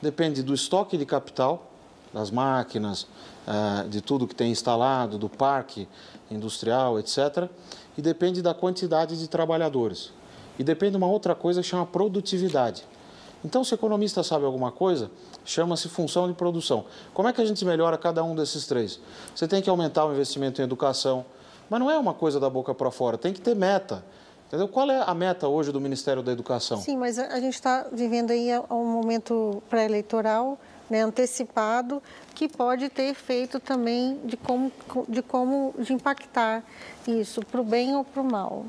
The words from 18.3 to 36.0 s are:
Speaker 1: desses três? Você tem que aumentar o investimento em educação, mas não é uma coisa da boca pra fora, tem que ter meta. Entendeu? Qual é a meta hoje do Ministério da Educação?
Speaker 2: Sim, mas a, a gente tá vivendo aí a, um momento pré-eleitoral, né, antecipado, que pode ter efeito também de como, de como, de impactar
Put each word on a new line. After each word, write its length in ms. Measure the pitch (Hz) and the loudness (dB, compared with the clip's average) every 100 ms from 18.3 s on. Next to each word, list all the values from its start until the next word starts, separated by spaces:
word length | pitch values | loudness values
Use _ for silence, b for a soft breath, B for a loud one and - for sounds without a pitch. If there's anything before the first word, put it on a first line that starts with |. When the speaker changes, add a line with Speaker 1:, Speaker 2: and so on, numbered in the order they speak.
| 160 | 0
Speaker 1:
desses 280 | 151 156 | -2 -4
três? 360 | - 123 107 - B B B | -2 0 0 -6 B B B
Você 140 | - 165 | -4 0
tem 120 | 196 | 2
que 80 | 190 | 4
aumentar 380 | 180 160 165 156 | 2 2 2 2
o 60 | |
investimento 480 | 139 139 - 135 131 | 2 0 0 -2 0
em 40 | |
educação, 600 | 131 127 139 131 139 131 127 B B B B | -2 2 0 2 0 0 -4 B B B B
mas 120 | 220 | 0
não 100 | 254 | 2
é 80 | 311 | 2
uma 160 | 254 | 2
coisa 240 | - 160 143 | 2 0 2
da 100 | 135 | 2
boca 240 | 131 127 | 0 -4
pra 200 | 127 127 | -2 -2
fora, 260 | - 123 110 | 0 0 0
tem 140 | 170 | -2
que 80 | 196 | -2
ter 160 | - 226 | 0 2
meta. 480 | 185 196 196 95 - B B B B | 4 2 0 -10 -10 B B B B
Entendeu? 220 | 151 196 | -4 -2
Qual 200 | 226 277 | 2 2
é 140 | 262 | 2
a 80 | 220 | 2
meta 360 | 170 180 180 147 | 0 0 0 2
hoje 240 | 147 147 | 2 0
do 80 | 139 | 0
Ministério 420 | 139 131 - 135 | -2 -2 0 0
da 80 | 123 | 0
Educação? 480 | 123 120 123 - 110 | -4 -2 -2 -2 -4
Speaker 2:
Sim, 180 | 98 262 | -2 -2
mas 220 | 247 233 | -2 -2
a, 80 | 262 | -2
a 140 | 254 | -2
gente 200 | 254 247 | -2 -2
tá 260 | 269 254 262 | 0 0 0
vivendo 400 | 240 240 233 233 | -2 0 2 2
aí 220 | 240 240 | 2 2
a, 100 | 240 247 | 0 0
um 140 | 233 | -2
momento 760 | 233 226 226 226 220 233 220 202 - | 0 0 0 0 0 0 0 -2 -2
pré-eleitoral, 880 | 233 220 214 208 226 220 220 254 277 B B B | 2 2 2 0 0 2 2 0 -4 B B B
né, 120 | 220 | 2
antecipado, 1000 | 220 220 254 - 240 - 214 233 247 277 - B B | 2 2 0 0 -4 0 2 2 0 -4 -8 B B
que 140 | - 311 | -4 -4
pode 400 | - 247 254 269 | 0 0 2 -2
ter 140 | - | -2
efeito 540 | 269 277 - 247 254 269 | -2 -2 -2 -2 -2 -4
também 600 | - 262 233 240 247 277 | -2 0 0 2 0 -2
de 120 | 262 233 | -6 -8
como, 340 | - 247 262 - - 254 247 | -2 0 0 -4 -8 -6 -2
de 140 | 233 | -4
como, 520 | 247 254 254 277 269 - | -2 0 2 2 0 -4
de 140 | 240 | -2
impactar 720 | 262 | 0